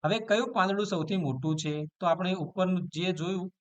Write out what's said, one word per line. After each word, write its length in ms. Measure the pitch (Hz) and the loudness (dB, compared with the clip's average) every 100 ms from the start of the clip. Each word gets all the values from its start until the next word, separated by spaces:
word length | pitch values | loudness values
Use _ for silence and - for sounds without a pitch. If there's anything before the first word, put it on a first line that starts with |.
હવે 140 | 156 214 - | 2 0 2
કયું 260 | 208 247 220 | 2 2 2
પાંદડું 320 | 185 196 208 | 2 2 0
સૌથી 300 | 180 156 190 151 | 0 0 0 0
મોટું 280 | 131 156 156 | -2 0 0
છે? 160 | 156 151 151 _ | -2 -4 -6 _
તો 60 | 180 | 0
આપણે 260 | 160 185 190 | 2 0 -2
ઉપરનું 400 | 160 190 185 185 165 | -4 -2 0 0 -2
જે 140 | 151 180 180 | -4 -2 -2
જોયું 280 | 170 190 185 _ | -2 -4 -4 _